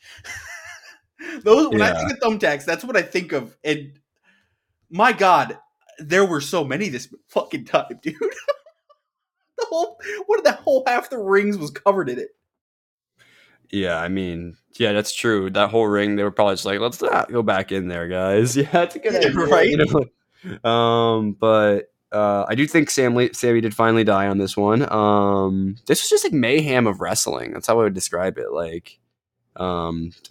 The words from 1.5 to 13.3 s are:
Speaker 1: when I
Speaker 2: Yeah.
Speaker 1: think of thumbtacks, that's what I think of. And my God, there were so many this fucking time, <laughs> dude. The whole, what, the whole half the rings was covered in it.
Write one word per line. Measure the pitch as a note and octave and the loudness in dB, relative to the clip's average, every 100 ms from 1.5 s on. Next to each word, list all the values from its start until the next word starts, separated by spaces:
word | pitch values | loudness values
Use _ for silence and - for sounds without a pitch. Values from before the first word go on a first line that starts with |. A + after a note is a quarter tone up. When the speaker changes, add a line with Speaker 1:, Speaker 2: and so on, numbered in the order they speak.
| B3 D4+ | 6 6
Speaker 1:
when | A3 | 2
I | G#3+ | 2
Speaker 2:
Yeah. | E3 - | 0 -4
Speaker 1:
think | |
of | C4 | -2
thumbtacks, | A#3 G#3+ F3+ C#3+ D#3 | -2 0 0 -2 -4
that's | E3 | -6
what | B3 G#3+ | -2 -2
I | |
think | F3 F#3 F3+ | -2 -4 -4
of. | D3 - _ | -6 -6 _
And | D3+ D3+ C#3 - _ _ _ _ _ _ _ _ _ | -4 -4 -8 -20 _ _ _ _ _ _ _ _ _
my | E3+ A#3+ | 0 2
God, | G3+ F#3+ E3 A#2+ - _ _ _ - | 4 4 4 2 -8 _ _ _ -18
there | D3+ F3+ G3 | -2 2 2
were | D#3 | 0
so | C#3+ F3+ | -2 -4
many | C#3 C#3 G#3 | -2 -4 -4
this | A#2+ - - _ | -8 -12 -20 _
fucking | - - D3 - | -6 -4 -8 -2
time, | D3+ - A#2+ | -2 -2 -10
<laughs> | |
dude. | - - A4 - - C#5+ _ _ _ _ _ _ _ _ _ - | -10 -6 -6 -4 -6 -8 _ _ _ _ _ _ _ _ _ -10
The | A4+ | -6
whole, | D#4+ A4 - - G#4 F#4 | -4 -4 -8 -12 -8 -2
what, | G#4 | 0
the | D4 | 0
whole | - - C4 C4 | 0 0 0 0
half | B3 - | -2 -4
the | B3 | -6
rings | G3 G3 G#3 G3+ | 0 2 2 -2
was | D3 | -8
covered | - G3+ G3 C#3+ | -2 0 0 -2
in | B2 | -6
it. | - _ _ _ _ _ _ _ _ _ _ | -10 _ _ _ _ _ _ _ _ _ _